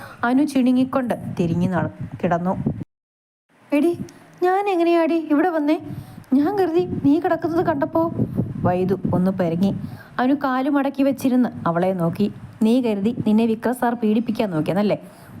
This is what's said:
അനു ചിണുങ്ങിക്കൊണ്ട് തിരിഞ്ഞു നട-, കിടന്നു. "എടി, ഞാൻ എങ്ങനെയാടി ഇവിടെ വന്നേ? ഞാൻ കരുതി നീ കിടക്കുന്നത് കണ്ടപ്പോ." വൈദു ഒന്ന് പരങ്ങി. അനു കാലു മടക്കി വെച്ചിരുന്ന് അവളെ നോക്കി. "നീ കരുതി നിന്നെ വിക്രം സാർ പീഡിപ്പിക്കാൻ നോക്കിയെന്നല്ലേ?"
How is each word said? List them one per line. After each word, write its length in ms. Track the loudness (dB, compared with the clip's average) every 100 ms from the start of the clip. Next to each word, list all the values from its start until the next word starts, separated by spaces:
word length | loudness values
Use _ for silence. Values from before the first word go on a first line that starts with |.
| -18 -6
അനു 200 | 0 2
ചിണുങ്ങിക്കൊണ്ട് 720 | 2 2 2 2 2 0 -2 -4 -4
തിരിഞ്ഞു 360 | -2 -2 0 0
നട-, 240 | 0 -2 -4 -12 -4
കിടന്നു. 380 | -2 0 0 -2 -4 -4 -8 _ _ _ _ _ _ _ _
"എടി, 200 | 0 2 0 -6 -14 -20 -2
ഞാൻ 200 | 0 2 2
എങ്ങനെയാടി 480 | 2 4 4 2 0 2
ഇവിടെ 200 | 2 2
വന്നേ? 280 | 2 0 0 -2 -12 -14 -18 -2
ഞാൻ 180 | 2 2 2
കരുതി 260 | 2 2 0 0
നീ 120 | 2 2
കിടക്കുന്നത് 440 | 2 0 0 0 0
കണ്ടപ്പോ." 380 | 0 0 0 0 -2 -2 -2 -4 -2
വൈദു 340 | 0 0 0 0 0
ഒന്ന് 180 | 0 0
പരങ്ങി. 400 | 0 -2 0 0 -2 -6 -14 -10 -2
അനു 140 | 0
കാലു 360 | 0 0 -2 0
മടക്കി 340 | 0 0 0
വെച്ചിരുന്ന് 460 | 0 0 2 2 2 -2 -2
അവളെ 240 | 0 0
നോക്കി. 340 | 0 -2 0 -2 -4 -14 -2
"നീ 120 | 2 2
കരുതി 300 | 2 0 -2 -2
നിന്നെ 260 | 2 2 2
വിക്രം 300 | 0 -2 0
സാർ 180 | -2
പീഡിപ്പിക്കാൻ 560 | 0 0 0 0 -2 -2
നോക്കിയെന്നല്ലേ?" 460 | -2 0 0 0 -2 -6 -20 -20 -12